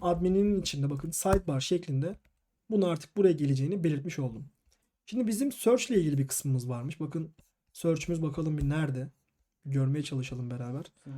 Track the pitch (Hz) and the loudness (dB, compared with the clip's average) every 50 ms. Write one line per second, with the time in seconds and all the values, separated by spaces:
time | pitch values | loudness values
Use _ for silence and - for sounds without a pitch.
0 | - 175 175 170 175 180 185 196 202 208 208 190 - - - 143 139 143 147 139 | 0 0 2 2 2 2 4 4 4 4 2 2 0 -2 -2 -2 -2 -2 -2 -4
1 | - 160 - - - 190 190 196 185 - 139 131 127 - 180 170 - - 139 131 | -6 -6 -4 -2 2 2 2 2 2 0 -2 -2 0 0 0 0 0 -2 -2 -2
2 | 143 175 208 - _ _ _ _ _ _ _ _ _ - 220 202 190 175 165 160 | -2 -4 -6 -10 _ _ _ _ _ _ _ _ _ -2 2 2 2 2 2 -2
3 | - - - 202 196 185 165 147 147 139 139 131 135 151 196 202 165 165 151 143 | -4 -4 2 4 6 6 6 4 2 2 2 2 0 0 0 0 0 0 0 0
4 | 143 170 - - 135 123 110 110 143 - - _ _ _ _ _ _ _ _ _ | -2 -4 -4 -4 -4 -4 -6 -8 -12 -16 -18 _ _ _ _ _ _ _ _ _
5 | _ - 214 247 247 214 220 202 277 285 - - - 220 240 247 - - 247 196 | _ -6 -2 -2 0 0 0 0 0 -2 -2 0 4 4 4 4 4 4 2 4
6 | 165 151 143 139 135 135 - - - 143 131 127 120 123 123 120 120 143 165 - | 4 4 4 2 0 0 -2 -4 0 0 0 0 0 -2 -4 -6 -6 -8 -8 -8
7 | 156 - - 165 160 156 - _ _ _ _ _ _ _ - - - 165 - 165 | -8 -6 -6 -6 -6 -8 -12 _ _ _ _ _ _ _ -10 -4 0 0 0 0
8 | - - 170 165 160 151 139 175 156 160 156 147 143 139 143 156 156 139 131 127 | -2 -2 -2 -2 -2 -2 -2 -2 -2 -2 0 0 0 0 0 0 0 -2 -2 -4
9 | 131 135 - _ _ _ _ _ _ _ _ _ - 143 135 139 135 131 139 151 | -6 -8 -12 _ _ _ _ _ _ _ _ _ -8 -4 0 0 2 2 0 0
10 | 143 - 151 131 127 - 127 123 123 123 123 123 123 120 123 143 175 - _ _ | -2 -4 -4 -6 -4 -6 -6 -8 -8 -6 -8 -8 -8 -8 -8 -8 -10 -12 _ _
11 | - 143 135 | -18 -16 -14